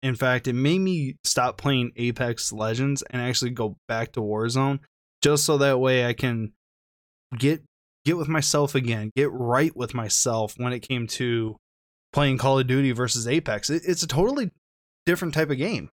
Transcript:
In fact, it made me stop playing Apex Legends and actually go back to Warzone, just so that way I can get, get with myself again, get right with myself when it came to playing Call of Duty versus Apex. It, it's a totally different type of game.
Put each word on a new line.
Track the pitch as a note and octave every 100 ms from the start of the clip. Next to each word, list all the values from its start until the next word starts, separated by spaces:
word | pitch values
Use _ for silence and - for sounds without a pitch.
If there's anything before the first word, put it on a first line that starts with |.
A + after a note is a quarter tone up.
In | C3+
fact, | A#2+ C3 B2+ B2
it |
made | B2 C#3 F3+
me | F#3+ F3+ C3+ -
stop | - - B2+ -
playing | C#3+ C3+ B2 -
Apex | A#2+ A#2+ A#2+ A2+ -
Legends | G#2+ A2 A2+ C#3 C#3 -
and | B2+
actually | B2 B2 B2
go | B2 A2+ - _
back | A2+ A#2
to | -
Warzone, | G#2+ G#2+ A2+ B2+ C3+ C#3 _ _ _ _
just | D3 D3
so | D3 D3+
that | C#3 C3
way | C3 B2+ A#2+
I |
can | A#2+ C3 A#2 G#2+ _ _ _ _ _ _ _ _ A#2+
get, | C3+ D#3 - _ _ _
get | - E3+
with | D3
myself | D#3+ D3 D3+ C#3+ C#3
again, | B2 A2+ G#2+ B2+
get | C#3
right | B2 A#2+ B2 D#3 -
with | A#2
myself | B2+ A2 - - A2+ G#2+ -
when | B2
it | B2 -
came | B2+ A2+
to | - B2 A#2 A2 G#2+ _ _ _ _ _
playing | - C#3+ C3
Call | C3 C3+
of | B2+
Duty | B2+ C#3
versus | A#2 B2 A#2+ A#2
Apex. | D3 D#3 G#2 -
It, | D#3+
it's | F3+ F3
a | E3+
totally | C3 G3+ C#4+ G#3+ - _ _ _ _ -
different | F3 F3
type | D#3 D#3
of | C3+
game. | E3 G3+ D2 _